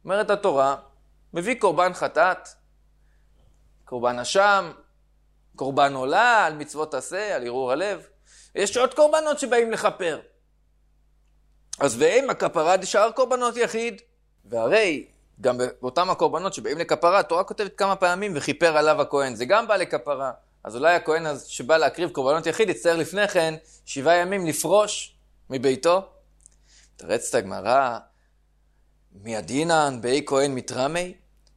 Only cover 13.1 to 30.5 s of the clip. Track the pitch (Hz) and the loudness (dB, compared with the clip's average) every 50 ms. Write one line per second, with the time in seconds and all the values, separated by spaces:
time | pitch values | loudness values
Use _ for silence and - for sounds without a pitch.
13.1 | 220 269 254 240 254 247 247 240 208 240 233 180 - 226 233 233 202 196 - _ | 2 0 0 0 0 0 -2 -2 -2 -2 -2 -2 -2 -4 -6 -6 -8 -12 -18 _
14.1 | _ _ _ _ _ _ _ 101 117 113 113 127 180 226 214 180 151 117 - - | _ _ _ _ _ _ _ -8 -4 -2 0 2 4 4 2 2 0 -4 -6 -12
15.1 | _ _ _ _ _ - - 127 123 123 127 127 - - 127 127 - 170 180 190 | _ _ _ _ _ -2 -2 0 0 0 -2 -4 -4 -6 -8 -4 0 0 0 0
16.1 | 170 - 175 151 143 165 185 190 - - 107 113 143 165 170 165 156 - - 233 | 0 0 0 0 0 -2 -6 -6 -8 -6 -6 -6 -4 -4 -2 -2 0 2 4 4
17.1 | 285 302 - - 170 170 196 - 214 - 208 190 - - 202 196 190 - 185 175 | 4 4 2 2 0 -2 -2 -4 -4 -8 -8 -8 -4 -2 -2 -2 0 0 0 0
18.1 | 180 185 208 208 170 139 - 151 139 - 170 170 156 151 151 156 151 135 - - | 0 0 -4 -6 -6 -6 -4 -4 -2 2 2 2 4 4 4 4 4 2 0 -2
19.1 | - 139 139 131 120 104 120 123 196 220 233 220 208 190 175 - 160 147 - 147 | 0 -2 -2 -2 -4 -4 -2 2 2 2 2 2 0 0 -2 -2 -4 -6 -4 -4
20.1 | 139 131 135 131 117 - _ _ _ _ - 107 110 120 143 165 175 170 - 147 | -6 -4 -4 -6 -8 -10 _ _ _ _ -16 -12 -6 0 2 4 4 2 2 0
21.1 | 151 165 165 151 143 127 - - - - 127 120 - - 151 135 - 165 175 151 | -2 0 0 -4 -6 -8 -10 -12 -12 -8 -2 2 2 4 2 2 0 -2 -6 -6
22.1 | - 147 131 131 151 165 160 165 156 - 226 185 151 - - 170 165 165 147 - | -4 -2 0 2 2 0 0 -2 0 0 0 0 0 0 0 0 2 0 0 -4
23.1 | 180 202 208 202 - 180 160 160 156 160 _ _ - - _ - - 139 131 160 | -2 -2 -2 0 2 0 0 0 -2 -6 _ _ -20 -20 _ -14 -8 -2 2 4
24.1 | 175 175 175 185 202 196 175 160 143 - - 156 185 208 208 208 - - - - | 4 4 4 0 -2 -4 -2 -4 -4 -4 0 2 4 4 4 2 -2 -8 -10 -14
25.1 | _ _ _ _ _ _ _ - 127 131 123 139 131 - - 165 175 190 190 - | _ _ _ _ _ _ _ -10 -6 -2 0 0 0 2 2 2 2 2 0 -6
26.1 | _ _ _ _ _ _ _ - _ _ _ _ _ _ _ _ _ - 90 82 | _ _ _ _ _ _ _ -20 _ _ _ _ _ _ _ _ _ -14 -6 -4
27.1 | 104 117 - - - 120 98 95 95 98 95 110 123 139 135 123 117 107 - _ | -4 -4 -2 -2 -2 -2 -2 -2 -6 -6 -2 2 2 2 2 0 -4 -8 -12 _
28.1 | _ _ _ _ _ _ _ _ _ _ _ _ _ _ _ _ _ _ _ _ | _ _ _ _ _ _ _ _ _ _ _ _ _ _ _ _ _ _ _ _
29.1 | _ 98 101 113 113 107 87 78 120 139 160 170 165 156 151 139 131 117 107 120 | _ -18 -12 -8 -8 -8 -6 -4 -2 -2 0 2 2 2 2 2 0 -4 -2 0
30.1 | 131 147 147 - 143 135 139 143 | 0 0 0 0 0 0 0 0